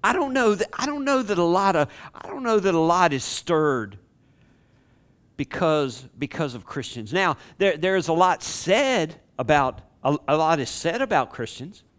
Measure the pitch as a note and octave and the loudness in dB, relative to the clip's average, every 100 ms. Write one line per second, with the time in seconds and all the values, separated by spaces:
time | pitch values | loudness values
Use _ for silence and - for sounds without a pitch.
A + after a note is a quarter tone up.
0 | C#4+ F#4 C#4 C4 A3+ G#3 - - C4 D4 | 2 2 0 2 2 2 -2 -4 -4 -2
1 | C#4 C4 G#3 F#3+ E3+ F3+ G3 E3+ C#3+ - | 0 0 0 0 2 4 2 2 0 -4
2 | - - - F#4+ B3 G#3+ F#3+ E3 D#3+ F3 | -20 -18 -14 -6 0 2 2 2 4 6
3 | F3 C3+ - - - D#3+ D3+ B2+ G#2 G2 | 4 4 -2 -8 -2 2 2 0 -4 -14
4 | _ _ _ _ _ _ _ _ _ _ | _ _ _ _ _ _ _ _ _ _
5 | _ _ _ - C#3 - E3 D3+ C#3 A2+ | _ _ _ -10 -8 -2 0 2 -2 -6
6 | C3 - C3+ - D3 A#2+ - C#3+ B2+ B2 | -18 -10 -10 -4 -6 -6 -10 -10 -10 -12
7 | G#2+ E3+ F#3 C#3+ - - G3 D3+ F3+ F#3+ | -4 0 0 -2 -10 -2 0 0 0 0
8 | E3 E3 F#3 E3 - - E3 G#3+ C4+ B3 | 0 2 4 2 -4 -6 0 2 2 0
9 | D#3+ - _ - A#2+ D3 C3 - - _ | -2 -8 _ -8 2 2 2 -4 -20 _
10 | C3+ D3 - D3+ D#3 D#3+ B2+ - E3+ A3 | -2 0 0 0 2 0 -2 -4 -4 -2
11 | C4 F3 A#2+ - A2+ - D#3 G#3+ _ | 0 0 0 -6 -10 -10 -16 -18 _